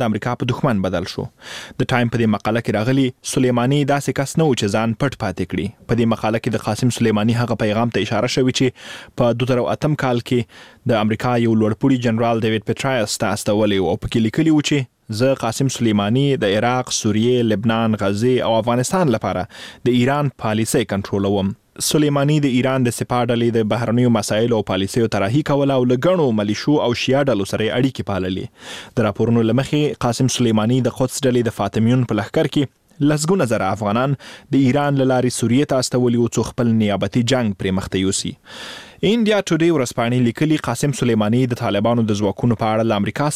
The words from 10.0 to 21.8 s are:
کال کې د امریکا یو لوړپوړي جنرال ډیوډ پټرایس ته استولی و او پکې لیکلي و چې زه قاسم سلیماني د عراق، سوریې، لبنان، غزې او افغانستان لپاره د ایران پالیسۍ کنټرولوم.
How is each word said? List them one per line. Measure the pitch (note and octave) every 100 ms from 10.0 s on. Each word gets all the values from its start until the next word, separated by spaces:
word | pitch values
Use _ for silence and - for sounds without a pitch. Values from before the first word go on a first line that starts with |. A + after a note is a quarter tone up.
کال | C3 A#2+ -
کې | B2 - - - - B2
د | A2
امریکا | G#2+ A2 B2 A#2+
یو | A#2 A2
لوړپوړي | G#2+ - - B2+ A#2+
جنرال | A2+ A#2 A2+
ډیوډ | A2 A2 -
پټرایس | A2 C3+ B2+ G#2 -
ته | F#2+ G2+
استولی | A2 G#2 G#2+ G2
و | E2+
او | G#2+
پکې | - A#2 A2
لیکلي | - D#3+
و | D3+ -
چې | C#3+ B2 _ - G#2+
زه | C3 B2+
قاسم | A#2 - C3+ -
سلیماني | A#2 G#2 G2+ B2+ C#3+ C3
د | G2+ G#2+
عراق، | A#2+ B2+ B2 -
سوریې، | G#2+ G#2+ A#2+ B2 A2+
لبنان، | G2+ A2+ A2+ A2+ G#2+
غزې | G2+ G2+ B2 B2 A2
او | A2+
افغانستان | A2+ A#2+ B2 F#3+ D#3 A2
لپاره | G2+ F2+ F2+ - - - B2
د | B2
ایران | B2 D3 C#3+ -
پالیسۍ | A2+ G#2+ A2 C#3 G#2+
کنټرولوم. | G2 - G2+ G2 G2+ G2 - _ -